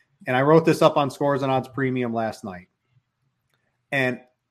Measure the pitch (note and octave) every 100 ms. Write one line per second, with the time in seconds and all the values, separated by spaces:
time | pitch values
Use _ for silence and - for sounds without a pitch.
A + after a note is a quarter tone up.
0 | _ _ - B2+ C#3 D#3+ E3 D3 D#3+ D#3
1 | C#3+ - C#3+ C#3 C3+ C3 A#2+ - C3 B2+
2 | B2 A2+ A2 G#2 G#2+ F2+ F2+ _ _ _
3 | _ _ _ _ _ _ _ _ - C#3
4 | B2+ A#2+ - _ _